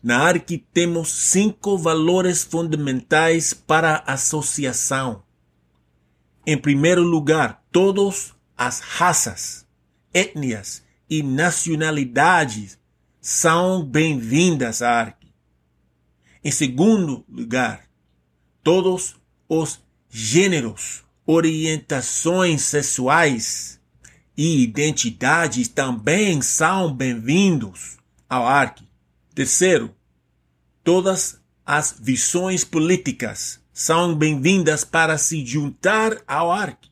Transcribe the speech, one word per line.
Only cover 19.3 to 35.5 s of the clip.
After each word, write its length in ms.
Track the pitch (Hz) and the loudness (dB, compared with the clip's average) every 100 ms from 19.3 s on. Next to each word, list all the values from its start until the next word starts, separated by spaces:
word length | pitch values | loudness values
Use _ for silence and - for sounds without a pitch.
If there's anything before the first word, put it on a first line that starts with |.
| _ _ | _ _
os 320 | 160 151 - _ _ _ | -2 -2 -8 _ _ _
gêneros, 960 | 113 110 143 196 165 117 98 - - _ _ - | -10 2 4 4 2 -2 -8 -12 -14 _ _ 2
orientações 1400 | 165 165 160 160 156 - 139 120 - 165 180 180 151 | 4 4 0 -2 -4 -4 -6 -4 -4 0 2 2 0
sexuais 1160 | - 147 139 - 127 156 160 120 - - - - _ _ - _ _ - | 0 -2 -2 -2 2 4 2 0 -4 -8 -12 -18 _ _ -20 _ _ -4
e 260 | 160 151 | 0 2
identidades 1040 | 120 110 151 147 120 95 127 160 165 - - | 2 2 -2 0 -4 -2 0 0 0 -2 -4
também 760 | - 135 120 107 175 208 156 | -2 -4 -4 -2 0 0 0
são 520 | 120 - 160 190 175 | -2 0 0 2 -2
bem-vindos 1040 | 127 131 120 113 160 196 156 107 - - - _ _ _ | -2 -4 -4 0 4 4 2 -4 -12 -20 -20 _ _ _
ao 160 | 127 120 | -2 2
arc. 360 | 139 127 - - _ _ _ _ | 2 2 -4 -20 _ _ _ _
Terceiro, 600 | - 135 - 185 160 113 _ _ _ _ _ _ _ _ _ | -6 -2 2 4 2 0 _ _ _ _ _ _ _ _ _
todas 580 | - 180 190 185 - - _ _ - | 2 2 2 -2 -4 -10 _ _ -4
as 300 | 147 - - | -2 -2 -6
visões 640 | 113 123 - 175 185 185 | -4 -2 0 -2 -2 -2
políticas 960 | - 160 156 180 147 127 113 101 - - _ | -2 -2 2 0 0 -6 -8 -8 -12 -14 _
são 420 | - - 165 175 156 | -8 0 2 2 2
bem-vindas 680 | 156 147 139 196 156 151 | 0 2 2 4 2 0
para 340 | - 165 160 156 | -2 0 2 0
se 280 | - 160 | -2 -4
juntar 760 | 123 | -4